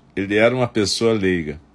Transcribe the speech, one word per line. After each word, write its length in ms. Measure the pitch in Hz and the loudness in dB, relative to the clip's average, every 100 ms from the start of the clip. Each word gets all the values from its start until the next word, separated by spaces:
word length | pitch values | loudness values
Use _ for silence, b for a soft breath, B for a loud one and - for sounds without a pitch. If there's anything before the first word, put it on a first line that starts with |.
| _ | _
Ele 220 | - 98 104 | -8 -2 2
era 180 | 117 | 2
uma 140 | 127 120 | 2 -2
pessoa 440 | 110 98 - 113 | 0 -2 0 0
leiga. 480 | 110 95 90 73 73 _ | 0 0 -2 -4 -10 _